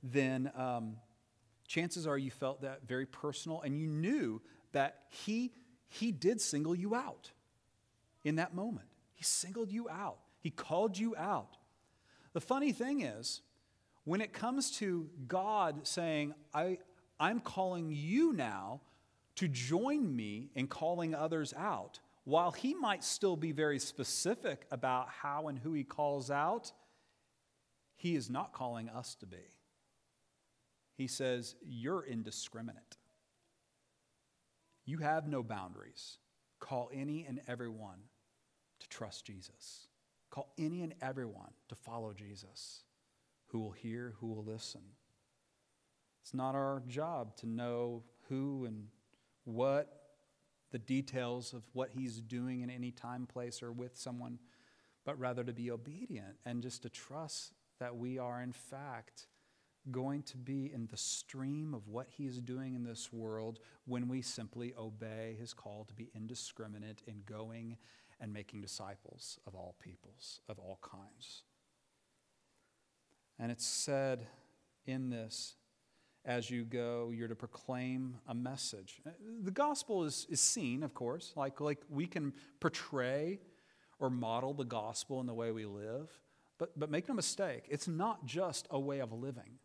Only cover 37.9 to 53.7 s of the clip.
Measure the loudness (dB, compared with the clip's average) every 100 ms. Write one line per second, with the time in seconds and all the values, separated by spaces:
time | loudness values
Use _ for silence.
37.9 | -12 -18 _ _ _ _ _ _ _ -16
38.9 | -8 -8 -8 -12 -12 -14 -16 -16 -16 -18
39.9 | _ _ _ _ -8 -8 -2 -2 0 -4
40.9 | -4 -4 -2 -4 -6 -14 -20 _ -14 -8
41.9 | -6 -6 -8 -12 -12 -14 -14 -14 -14 -20
42.9 | _ _ _ _ _ _ -4 -4 -6 -6
43.9 | -6 -6 -6 -6 -4 -4 -6 -6 -10 -16
44.9 | -20 _ _ _ _ _ _ _ _ _
45.9 | _ _ _ -6 -2 2 2 2 0 -2
46.9 | -2 0 0 -4 -6 -4 0 0 2 0
47.9 | -2 -8 _ -4 -2 0 -2 -4 -6 -10
48.9 | -16 _ _ _ _ -6 4 6 6 2
49.9 | -4 -20 _ _ _ _ _ _ -8 0
50.9 | 2 2 -2 0 -2 -4 -10 -8 -2 -2
51.9 | -2 -4 -4 -4 -2 0 -2 -4 -4 -6
52.9 | -6 -8 -6 -6 -4 -4 -6 -8